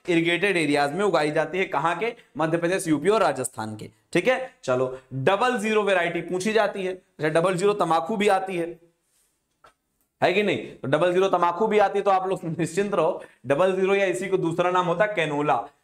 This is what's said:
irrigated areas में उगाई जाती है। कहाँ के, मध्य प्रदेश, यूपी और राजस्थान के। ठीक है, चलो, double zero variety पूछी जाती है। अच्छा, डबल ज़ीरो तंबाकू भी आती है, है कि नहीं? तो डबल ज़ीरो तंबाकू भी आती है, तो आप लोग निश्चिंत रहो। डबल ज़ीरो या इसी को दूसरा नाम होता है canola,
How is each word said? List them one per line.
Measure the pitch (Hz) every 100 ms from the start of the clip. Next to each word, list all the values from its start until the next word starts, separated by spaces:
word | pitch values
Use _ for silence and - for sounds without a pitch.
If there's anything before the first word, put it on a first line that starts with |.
| -
irrigated | 170 165 170 202 175
areas | 151 143 143
में | 165 202
उगाई | 165 151
जाती | 151 156 180
है। | 190
कहाँ | 143 160 170
के, | 226 - _ -
मध्य | 160 165
प्रदेश, | 170 190 160
यूपी | 147 175
और | 214
राजस्थान | 175 131 127 - 110 107
के। | - _ _
ठीक | 170 180
है, | 262 262 -
चलो, | - 127 131 131 -
double | 131 131 202 247 233
zero | 214 214
variety | 202 180 170 170
पूछी | 170 180 202
जाती | 214 202 202 185
है। |
अच्छा, | 185 _ - 151
डबल | 160 180 180
ज़ीरो | 202
तंबाकू | 208 165 165 165 220
भी | 208
आती | 190 190 175
है, | 170 170 _ _ _ _ _ _ _ _ _ _ _ _ _ _
है | 147
कि | 185
नहीं? | 208 127
तो | - - 131
डबल | 151 180
ज़ीरो | 180 190
तंबाकू | 180 175 170 220
भी | 208
आती | 196 196
है, |
तो | 196
आप | 190 190
लोग | 180 165 160
निश्चिंत | 160 190 202 196
रहो। | 160 - - _ 123
डबल | 143 190 185
ज़ीरो | 185 196
या | 196
इसी | 170 190
को | 185
दूसरा | 165 160 180
नाम | 185 175
होता | 170 208
है | 175
canola, | 156 147 147 127 - -